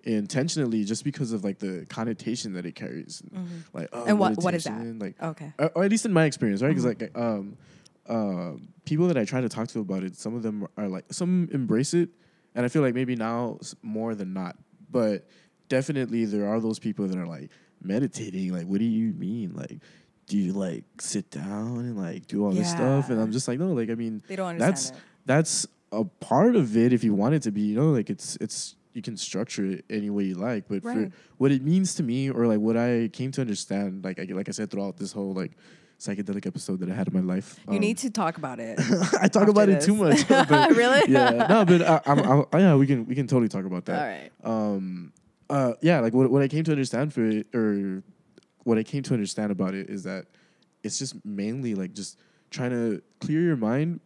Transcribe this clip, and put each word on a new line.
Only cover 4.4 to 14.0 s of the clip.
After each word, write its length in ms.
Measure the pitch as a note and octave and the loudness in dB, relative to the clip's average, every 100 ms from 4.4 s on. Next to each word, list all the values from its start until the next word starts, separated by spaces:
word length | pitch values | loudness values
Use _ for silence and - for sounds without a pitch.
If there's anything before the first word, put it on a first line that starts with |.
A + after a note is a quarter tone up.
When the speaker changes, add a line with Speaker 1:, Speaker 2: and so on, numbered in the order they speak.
| F3 | -2
Speaker 2:
is 100 | E3+ | -2
that? 80 | D3+ A2 | -6 -8
Speaker 1:
meditation, 200 | A#2 A2+ | -10 -10
like, 240 | G2+ - | -10 -8
Speaker 2:
Okay. 300 | E3 D#3 D3+ - | -10 -10 -14 -4
Speaker 1:
or, 100 | D#3 | -2
or 100 | E3 | 0
at 60 | G3 | 2
least 160 | A3 A#3 | 2 2
in 60 | |
my 120 | F3 | 4
experience, 380 | D#3+ - A2+ G2+ | 4 2 -2 2
right? 120 | C3+ | 2
'Cause 120 | E3 B2 | 2 0
Speaker 2:
Mm-hmm. 180 | G#2+ | -2
Speaker 1:
like, 140 | A2+ A#2 | -8 -4
um, 380 | A#2 G#2 G2+ A2 _ _ _ _ - | -4 -4 -6 -14 _ _ _ _ -6
uh, 440 | A#2 G#2 F2+ F2 C#2+ - _ - | -2 -2 -4 -6 -10 -16 _ -4
people 220 | D3+ F3+ | 0 2
that 100 | C#3+ | 2
I 80 | G#2 | 0
try 160 | B2+ | -2
to 60 | A#2+ | -4
talk 180 | - A2+ | -4 -6
to 120 | A#2 | -6
about 240 | G2 F#2+ | -4 -4
it, 120 | F#2 - | -6 -8
some 180 | A2 | -8
of 80 | A#2+ | -6
them 240 | A2 G#2+ G2 - | -6 -6 -8 -8
are 100 | G2+ | -8
like, 160 | F#2 - | -8 -10
some 380 | - F3+ F3+ E3+ | -6 0 0 0
embrace 400 | C#3 A#2+ A2+ C#3 | -2 0 0 2
it, 160 | E3+ E3+ _ _ _ _ | 0 0 _ _ _ _
and 120 | A#2+ B2 | -4 0
I 20 | |
feel 140 | D#3+ | 2
like 120 | C3+ | 2
maybe 220 | A#2+ B2+ A#2+ | 0 -2 -2
now 400 | A2 A#2 A#2+ - | -2 -4 -4 -8
s-, 120 | - - | -16 -16
more 340 | A#2 A2 | -10 -6